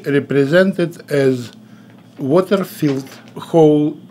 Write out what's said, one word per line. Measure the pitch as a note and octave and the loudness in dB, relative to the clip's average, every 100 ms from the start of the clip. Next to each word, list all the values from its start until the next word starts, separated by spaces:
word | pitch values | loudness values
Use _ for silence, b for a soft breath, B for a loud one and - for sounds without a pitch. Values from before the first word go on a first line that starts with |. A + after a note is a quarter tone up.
| D3 | -2
represented | C#3 B2 C#3 C#3 F3+ F#3+ F#3+ E3+ - - | -2 0 0 2 2 2 0 -4 -6 -6
as | C#3+ C3+ B2+ A2+ - B B B B - - | 0 0 0 -6 -18 B B B B -20 -10
water-filled | C3+ E3 F#3 G3 F#3 - D3 C3+ C3 - - - | -2 0 0 -2 -4 -4 -2 -2 -6 -16 -20 -18
hole | - E3+ D3+ D3+ D3+ - - | -2 4 4 4 0 -4 -6